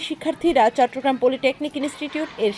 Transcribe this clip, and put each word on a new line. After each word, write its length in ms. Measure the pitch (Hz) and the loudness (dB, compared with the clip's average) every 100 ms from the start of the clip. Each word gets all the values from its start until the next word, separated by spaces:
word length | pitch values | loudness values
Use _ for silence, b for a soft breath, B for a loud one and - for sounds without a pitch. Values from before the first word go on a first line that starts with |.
| - | 2
শিক্ষার্থীরা 560 | 311 302 - 339 269 226 240 | -6 -4 0 2 4 4 4
চট্টগ্রাম 400 | 247 262 269 262 | 0 2 -2 2
পলিটেকনিক 500 | 254 262 262 269 294 285 | 2 2 -2 -2 -6 -4
ইনস্টিটিউট 480 | 285 - 294 302 311 - | -6 -6 -8 -6 -6 -2
এর 80 | 214 | -2